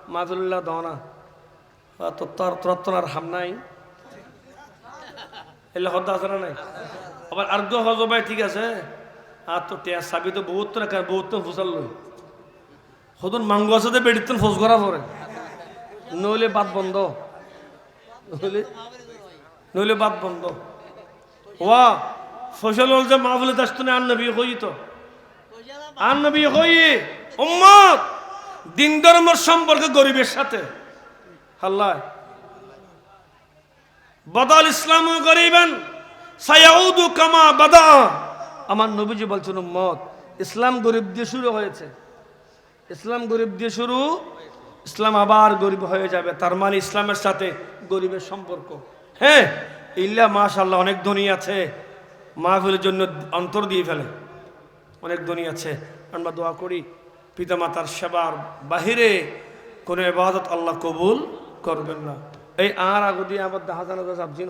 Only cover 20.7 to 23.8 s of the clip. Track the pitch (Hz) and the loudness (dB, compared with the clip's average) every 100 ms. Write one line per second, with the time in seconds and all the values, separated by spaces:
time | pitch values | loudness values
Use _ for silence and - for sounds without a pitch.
20.7 | - - - - _ _ _ - - 277 | -20 -20 -20 -20 _ _ _ -20 -6 4
21.7 | 247 247 170 - - - - - - 220 | 6 6 2 -4 -14 -18 -18 -18 -6 -2
22.7 | 220 262 262 254 262 247 254 262 254 240 | 2 2 2 4 2 2 0 0 -2 -2
23.7 | - | -4